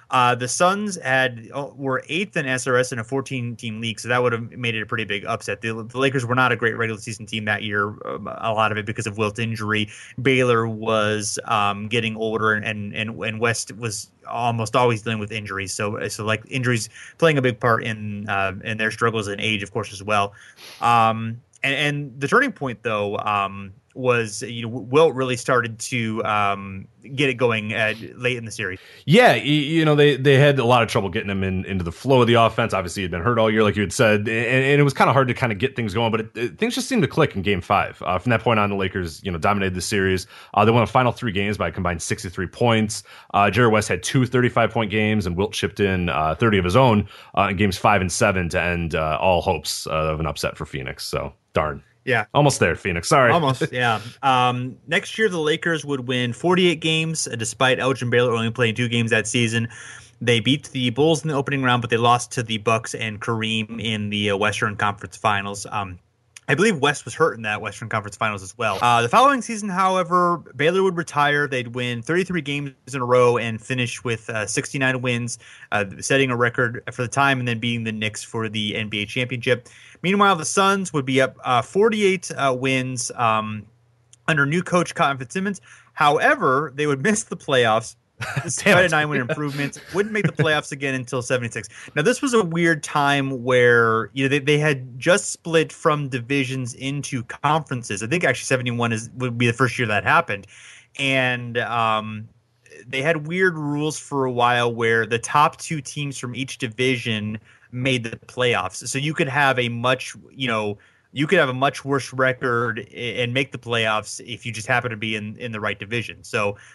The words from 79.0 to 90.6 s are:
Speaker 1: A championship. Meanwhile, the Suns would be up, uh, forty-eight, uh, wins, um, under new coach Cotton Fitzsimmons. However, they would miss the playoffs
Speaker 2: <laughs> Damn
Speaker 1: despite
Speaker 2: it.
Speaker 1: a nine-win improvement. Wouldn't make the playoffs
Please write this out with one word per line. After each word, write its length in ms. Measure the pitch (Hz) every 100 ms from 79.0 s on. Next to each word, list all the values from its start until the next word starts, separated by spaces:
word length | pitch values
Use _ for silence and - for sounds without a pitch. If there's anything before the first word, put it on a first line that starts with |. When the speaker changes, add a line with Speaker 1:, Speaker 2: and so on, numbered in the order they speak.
Speaker 1:
A 40 | 104
championship. 640 | 127 123 123 127 120 - - - -
Meanwhile, 340 | 175 202 202 175
the 80 |
Suns 480 | 151 - 196 196 185
would 140 | 156 135
be 140 | 131
up, 160 | 131 -
uh, 200 | 123 120
forty-eight, 680 | - 190 226 214 196 190 -
uh, 240 | - 139 127
wins, 540 | 131 131 127 127 - -
um, 500 | 117 110 107 107 104 _ _ _ _ _ -
under 180 | 156 139
new 160 | 175
coach 320 | - 175 165
Cotton 240 | - 151 131
Fitzsimmons. 420 | 131 190 196 196 - - _
However, 760 | - 147 147 254 294 160 131 151 135
they 100 | 147
would 160 | 135
miss 220 | 139 214
the 120 | - 196
playoffs 600 | - 131 117 110 117 - _ -
Speaker 2:
<laughs> 20 |
Damn 240 | - 139
Speaker 1:
despite 400 | 165 - 196 180
Speaker 2:
it. 20 | 180
Speaker 1:
a 20 |
nine-win 320 | 156 151 139
improvement. 560 | 120 151 147 139 143 - -
Wouldn't 180 | 185 208
make 140 | 214 196
the 60 |
playoffs 380 | - 160 151